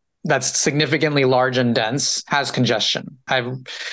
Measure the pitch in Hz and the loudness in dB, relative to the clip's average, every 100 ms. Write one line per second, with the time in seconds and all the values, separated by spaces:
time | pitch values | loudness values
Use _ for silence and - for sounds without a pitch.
0 | _ _ - 139 127 - - 143 143 151 | _ _ 0 0 0 0 0 0 0 2
1 | 156 143 131 131 127 123 123 117 110 139 | 0 2 4 4 2 2 2 2 0 0
2 | - - - 143 131 - 120 113 - - | -2 -2 -2 -2 0 0 0 0 0 -4
3 | - - - 131 120 131 127 - - | -6 -14 -4 -2 -2 -8 -12 -12 -12